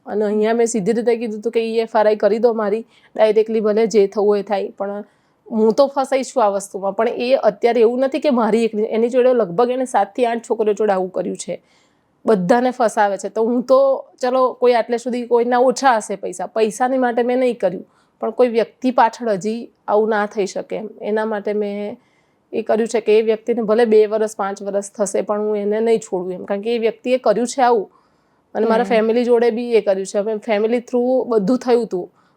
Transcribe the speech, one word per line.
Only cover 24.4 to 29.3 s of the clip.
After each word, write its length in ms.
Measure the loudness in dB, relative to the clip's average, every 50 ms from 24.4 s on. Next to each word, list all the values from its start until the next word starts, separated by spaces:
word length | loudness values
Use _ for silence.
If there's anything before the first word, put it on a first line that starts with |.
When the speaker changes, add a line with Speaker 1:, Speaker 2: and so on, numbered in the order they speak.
| -6 -6 -6 -8
Speaker 1:
વર્ષ 300 | -8 -6 -4 -4 -6 -6
થશે, 300 | -6 -4 -4 -2 -2 -2
પણ 180 | -2 -2 -4 -2
હું 160 | -2 -2 -2
એને 240 | -2 -2 -2 -2 0
નહીં 180 | 0 0 0 0
છોડું 340 | -2 -4 -6 -6 -6 -6
એમ. 120 | -8 -8 -8
કારણ 160 | -6 -6 -4
કે 140 | -4 -4 -2
એ 40 | -2
વ્યક્તિએ 400 | -2 -2 -4 -4 -2 -2 -2 0
કર્યું 280 | 2 2 2 2 0
છે 160 | -2 0 0
આવું 280 | 2 2 2 2 0 -4 _ _ _ _ _ _ _ _ _ _ _ _ -4
અને 120 | -2 0
મારા 160 | 2 2 0
Speaker 2:
હમ. 60 | 0 2
Speaker 1:
ફેમિલી 360 | 2 2 2 2 2 0 2
જોડે 260 | 2